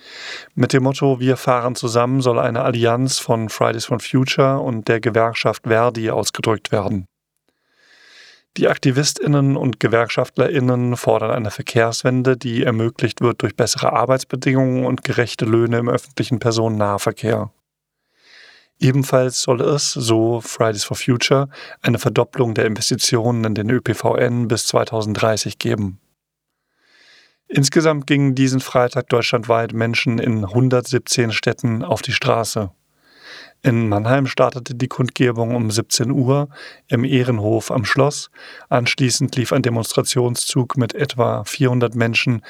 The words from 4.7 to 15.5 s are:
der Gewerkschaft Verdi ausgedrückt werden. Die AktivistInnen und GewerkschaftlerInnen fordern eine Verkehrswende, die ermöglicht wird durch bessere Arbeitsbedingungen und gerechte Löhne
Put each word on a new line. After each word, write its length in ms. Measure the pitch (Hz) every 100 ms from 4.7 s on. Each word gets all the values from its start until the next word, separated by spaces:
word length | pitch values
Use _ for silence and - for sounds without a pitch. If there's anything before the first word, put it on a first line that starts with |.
| 113 104
der 140 | 113
Gewerkschaft 640 | 117 110 113 113 123 107 110
Verdi 420 | 110 120 113 110
ausgedrückt 640 | - 104 - - 107 -
werden. 340 | 107 98 104 92 _ _ _ _ _ _ _ _ _ _ - - _ _ -
Die 140 | -
AktivistInnen 880 | 147 143 131 147 - 240 143 139 143
und 240 | 131 107
GewerkschaftlerInnen 1120 | 117 113 117 - 123 - 123 156 127 123 123 123
fordern 360 | - 110 110
eine 200 | 123 107
Verkehrswende, 880 | - - 117 113 113 131 127 127 123
die 260 | 120 117
ermöglicht 560 | 131 110 113 - 113 -
wird 220 | 123 113
durch 160 | 110 -
bessere 340 | 113 135 127
Arbeitsbedingungen 960 | 113 120 131 - 131 135 131 131 127 127
und 180 | 131
gerechte 400 | - 123 117 -
Löhne 360 | 113